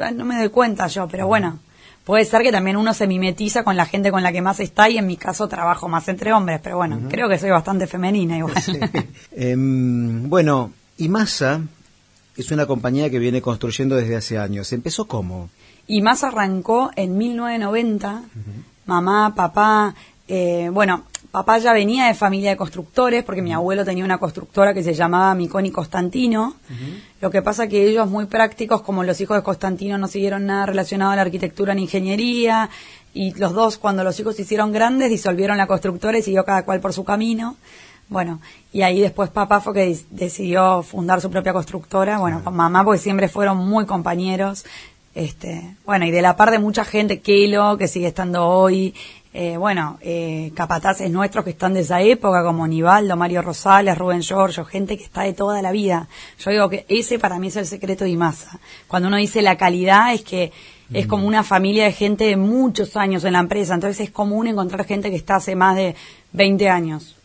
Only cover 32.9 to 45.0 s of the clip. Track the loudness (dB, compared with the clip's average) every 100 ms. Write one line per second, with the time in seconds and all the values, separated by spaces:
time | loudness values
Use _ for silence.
32.9 | -20 _ -6 -6 -2 -2 2 0 0 -2
33.9 | 0 0 -2 -4 -6 -4 -2 0 2 2
34.9 | 2 2 0 0 0 0 2 2 0 -2
35.9 | -4 -2 0 0 0 2 0 0 -2 -2
36.9 | -4 -2 -2 0 -2 -4 -10 _ -20 -20
37.9 | -20 -8 -4 -4 -6 -12 -20 _ 0 2
38.9 | 2 2 0 -4 -2 0 0 0 0 0
39.9 | 0 -6 -8 -6 -4 -2 2 4 2 -2
40.9 | -6 0 0 0 -2 -2 -2 -4 -10 -4
41.9 | -2 0 0 -2 -2 -4 0 4 4 4
42.9 | 2 0 0 0 0 0 0 0 0 0
43.9 | -2 -2 -2 -2 -2 -4 -6 -14 -20 -20
44.9 | _